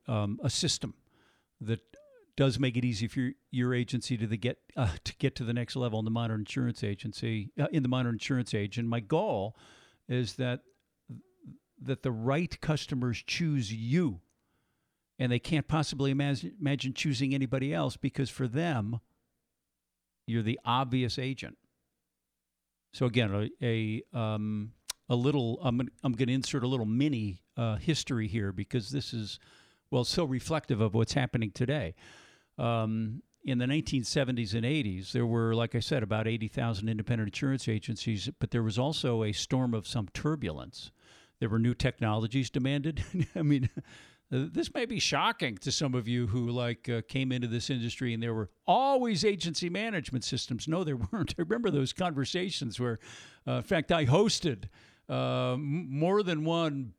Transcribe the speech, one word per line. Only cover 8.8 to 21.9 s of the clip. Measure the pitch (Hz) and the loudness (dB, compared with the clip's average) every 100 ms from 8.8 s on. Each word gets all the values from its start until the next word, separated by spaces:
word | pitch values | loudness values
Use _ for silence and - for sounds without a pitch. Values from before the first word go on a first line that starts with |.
| 117 | -2
my | 117 | -2
goal | 101 160 214 117 101 - - - - _ - | 0 0 2 0 -2 -6 -18 -20 -20 _ -4
is | 123 113 - | -2 -2 -2
that, | 123 123 - _ _ _ - 120 - _ 330 - _ _ | -2 -4 -8 _ _ _ -18 -18 -18 _ -20 -20 _ _
that | 127 131 | -6 -4
the | 131 | -2
right | 113 117 143 180 - | -2 0 0 -2 -4
customers | - 151 - 135 123 110 | -2 -2 -2 -2 0 -2
choose | - - 165 143 98 | -4 -2 0 0 -2
you, | 113 113 160 165 87 - _ _ _ _ _ _ _ _ - | -4 2 2 2 0 -10 _ _ _ _ _ _ _ _ -4
and | 127 | 0
they | 120 | 0
can't | - 160 - | 0 -2 2
possibly | 151 147 139 139 | 0 0 0 0
imagine, | 135 143 131 165 - | 2 0 0 -4 -4
imagine | 139 139 131 | 0 0 -2
choosing | 135 160 123 135 139 | -2 0 2 2 2
anybody | 131 135 131 | 0 0 0
else, | 165 139 - | 0 -2 -2
because | 135 - 113 | -2 -2 -2
for | - 127 | -2 -2
them, | 127 170 131 104 117 - _ _ _ _ _ _ _ _ _ _ _ - | 0 0 0 -2 -4 -8 _ _ _ _ _ _ _ _ _ _ _ -2
you're | 117 | 0
the | 107 123 - | 0 -2 0
obvious | 120 135 127 123 - | 0 2 0 0 -2
agent. | 131 131 82 - _ _ _ | -4 -6 -10 -16 _ _ _